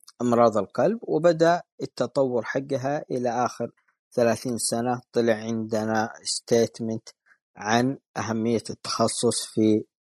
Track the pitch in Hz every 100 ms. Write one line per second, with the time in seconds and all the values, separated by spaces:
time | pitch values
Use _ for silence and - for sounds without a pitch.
0 | - - 120 117 117 107 95 - 147 226
1 | - 156 175 160 165 175 - - 139 -
2 | 123 143 135 123 104 139 139 131 135 147
3 | - 127 123 120 120 - 117 _ _ _
4 | _ - 117 113 131 113 - 117 123 123
5 | - 120 117 107 110 113 110 110 110 110
6 | 113 - - - - 117 113 - 113 113
7 | - _ _ _ _ - 104 117 127 139
8 | _ - 113 113 110 113 - - - -
9 | 117 - 117 - - - 110 107 - _
10 | _